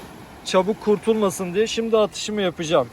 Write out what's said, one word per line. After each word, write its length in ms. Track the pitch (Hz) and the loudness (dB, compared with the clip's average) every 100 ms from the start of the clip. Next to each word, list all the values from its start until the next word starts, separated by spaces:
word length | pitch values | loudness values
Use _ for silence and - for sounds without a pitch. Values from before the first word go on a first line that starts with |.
| - - - - | -18 -20 -20 -16
Çabuk 360 | - 185 185 220 | 0 2 2 -2
kurtulmasın 720 | 208 208 - 220 202 - 185 | 0 0 2 2 0 -2 -4
diye. 120 | 180 220 | -2 -2
Şimdi 300 | 226 226 220 | -2 0 2
atışımı 460 | 208 - - 214 | 2 -2 -6 -2
yapacağım. 460 | 185 - 156 160 120 | -2 -4 0 2 0